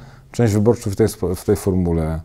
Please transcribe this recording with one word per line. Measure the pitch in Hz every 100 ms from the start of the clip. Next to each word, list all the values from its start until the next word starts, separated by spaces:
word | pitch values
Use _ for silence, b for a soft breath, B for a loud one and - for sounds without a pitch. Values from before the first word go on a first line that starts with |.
| B B B
część | - 117
wyborców | 104 104 110 107
w | 95
tej | 107
spo-, | - 87
w | 92
tej | - 98
formule, | 101 92 87 82 78 80